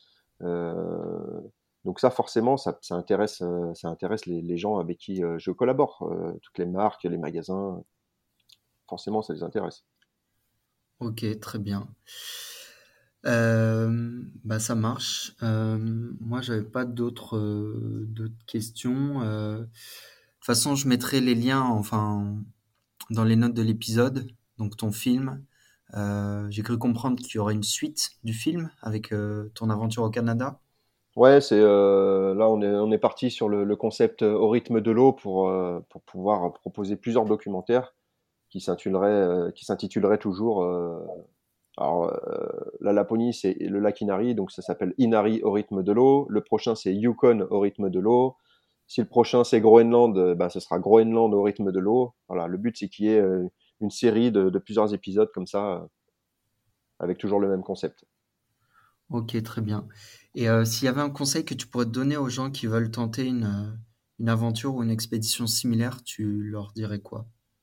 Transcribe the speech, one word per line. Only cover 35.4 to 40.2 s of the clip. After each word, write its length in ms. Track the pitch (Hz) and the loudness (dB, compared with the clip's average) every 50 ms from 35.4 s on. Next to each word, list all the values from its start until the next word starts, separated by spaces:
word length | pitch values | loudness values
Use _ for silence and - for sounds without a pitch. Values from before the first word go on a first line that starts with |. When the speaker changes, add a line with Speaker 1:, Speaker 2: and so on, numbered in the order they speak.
| 95 92 | 2 2
Speaker 1:
euh, 300 | 92 92 90 90 87 85 - _ | 0 0 -2 -2 -4 -6 -10 _
pour 140 | - 95 - | -20 -20 -20
pouvoir 500 | - - 92 92 101 107 95 85 85 - | -16 -12 -4 0 0 2 2 0 -4 -6
proposer 420 | - - 92 - - 101 95 104 | -8 -14 -12 -10 -8 -6 -6 -6
plusieurs 300 | 98 - 117 117 123 110 | -6 -6 0 0 0 2
documentaires 720 | 107 107 107 - 104 98 92 - - 117 127 127 - _ _ _ _ _ _ _ _ _ _ _ _ | 2 0 -2 -4 -6 -8 -6 -2 0 0 0 0 -4 _ _ _ _ _ _ _ _ _ _ _ _
qui 80 | - 92 | -14 -8
s'intituleraient, 460 | - - 87 - - 101 95 92 98 104 | -6 -6 -6 -4 -4 -2 0 2 2 2
euh, 420 | 104 101 95 87 90 90 87 87 | 4 4 2 2 2 0 -2 -4
qui 140 | - - - | -6 -8 -6
s'intituleraient 540 | - 101 - - 95 - 110 98 98 107 | -6 -6 -6 -6 -4 -2 0 2 4 2
toujours, 440 | 104 | 2